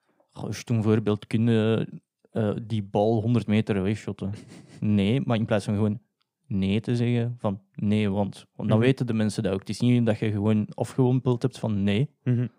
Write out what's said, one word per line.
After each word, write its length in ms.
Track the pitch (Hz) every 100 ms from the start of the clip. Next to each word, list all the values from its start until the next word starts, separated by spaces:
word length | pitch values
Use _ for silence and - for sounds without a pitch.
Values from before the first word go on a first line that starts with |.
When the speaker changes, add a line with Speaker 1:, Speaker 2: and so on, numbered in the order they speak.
| _ _ _
Speaker 1:
"Goh, 180 | - -
is 80 | 104
het 120 | -
een 140 | 113
voorbeeld, 440 | 107 110 101 104 -
kunnen, 720 | 110 117 113 110 110 - - _ _ _
eh, 240 | - 104 -
die 200 | 110 110
bal 380 | 98 104 107 117
honderd 260 | 113 117 104
meter 360 | 107 107 101
wegshotten?" 480 | 92 107 - 98 98 104 - -
Speaker 2:
<laughs> 180 | - -
Speaker 1:
Nee, 420 | 107 104 98 135
maar 160 | 131 113
in 80 | 110
plaats 200 | 107 113
van 80 |
gewoon 260 | 101 107 107 _ _ _ _ -
nee 320 | 98 95 104
te 160 | 117 120
zeggen, 400 | 120 120 117 120
van, 220 | 107 95 _ -
"Nee, 340 | 104 107 104
want." 360 | 98 98 - - -
Want 140 | 107
dan 80 | 110
Speaker 2:
Mhm. 100 | 123
Speaker 1:
weten 200 | 135 123
de 60 |
mensen 300 | 113 107 -
dat 100 | 92
ook. 60 | 95
Het 100 | -
is 100 | 104
niet 260 | 120 123 113
dat 140 | 107
je 120 | 110
gewoon 360 | 104 107 107 101
afgewompeld 680 | - 117 - 127 131 127 120
hebt 180 | 127 -
van, 240 | 113 101
"Nee, 260 | 101 101 147 _
Speaker 2:
Mhm. 240 | 123 120 123